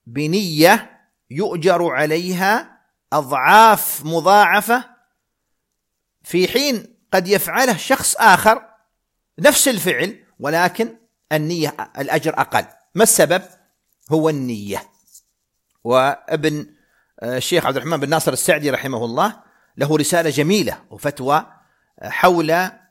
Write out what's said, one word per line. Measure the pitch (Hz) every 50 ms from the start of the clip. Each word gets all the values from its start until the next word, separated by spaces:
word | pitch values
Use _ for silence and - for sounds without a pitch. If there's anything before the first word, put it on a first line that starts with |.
| _ -
بنية | 117 139 151 151 170 208 208 180 156 147 156 175 214 226 - - - _ _ _ _ _ _ -
يؤجر | 123 147 202 - - 175 151 185 180 170 175 165
عليها | 131 131 151 151 156 170 180 180 185 175 190 196 214 254 339 - _ _ _ _ _ _ _ _ 135
أضعاف | 151 147 127 139 131 127 151 190 214 226 226 214 - - - - - 139
مضاعفة، | 151 165 165 151 180 196 208 208 170 175 208 202 214 233 254 240 - _ _ _ _ _ _ _ _ _ _ _ _ _ _ _ _ _ _ _ _ _ _ _ _ _ _ _
في | - - 170 180 175
حين | - 247 285 294 254 208 - - _ _ _ _ -
قد | 190 185 185
يفعله | 202 190 - 175 160 220 262 262 214 156
شخص | - - 262 - - - -
آخر | - 240 220 185 175 - 214 226 262 - - _ _ _ _ _ _ _ _ _ _ _ _ _ -
نفس | 170 285 277 - - 277
الفعل | 247 190 147 180 147 120 147 196 226 - _ _ _ -
ولكن | 120 139 156 165 180 175 180 - 226 226 226 - _ _ _ _ _ -
النية، | 151 156 151 156 175 170 151 143 - - 107 - - -
الأجر | 139 143 - 160 135 160 - -
أقل. | 135 - - 107 - - _ _ _ _ -
ما | 170 220
السبب؟ | 220 - - 170 143 170 185 185 - _ _ _ _ _ _ _ _ _ _ _ -
هو | 151 160 156 160
النية. | 156 143 131 123 117 104 104 101 95 - - - _ _ _ _ - - _ _ _ _ _ _ _ _ _ _ _ _ -
وابن، | 117 123 127 131 139 - - - - 156 156 147 156 151 151 147 - _ _ _ _ _ _ _ _ _ -
آه، | - 117 127 127
الشيخ | - - 175 170 -
عبد | - 135 131
الرحمن | - 156 170 151
بن | 139 139
ناصر | 156 160 - - 139
السعدي | - - - 170 151 147 143
رحمه | 131 - - 139 131 113 120
الله | 113 117 135 180 214 220 - _ _ _ _ _ _ _ -
له | - 143 156 151
رسالة | 143 - 175 170 165 160
جميلة | 135 139 147 160 202 214 156 107 - - - _
وفتوى | 113 104 - 143 143 - 127 131 143 156 151 - _ _ _ _ _ _ _ _ _ _ -
حول | - - - - 185 180 170 160 151 160 175 185 185 - _ _ _